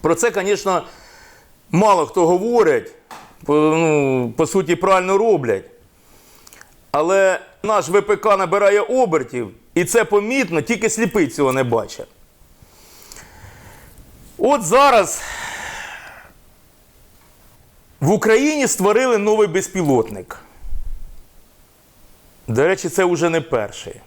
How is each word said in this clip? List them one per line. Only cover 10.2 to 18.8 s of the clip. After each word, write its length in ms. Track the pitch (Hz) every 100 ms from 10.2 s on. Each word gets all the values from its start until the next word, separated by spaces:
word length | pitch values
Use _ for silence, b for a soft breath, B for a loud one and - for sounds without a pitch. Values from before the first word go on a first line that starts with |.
| 208 269 208 165
тільки 280 | 143 233 220
сліпий 380 | - 220 208 143
цього 260 | - 139
не 100 | 131
бачить. 440 | 127 113 101 - - _ _ _ _ _ B B B B B B B B B B B B B B - - - -
От 260 | 240 285
зараз 580 | 170 240 277 233 180 - B B B B B B B B B B B - - _ _ _ _ _ - _ _ _ - _ _ _ _ _
в 120 | 143
Україні 560 | 208 220 220 285 302 254
створили 500 | -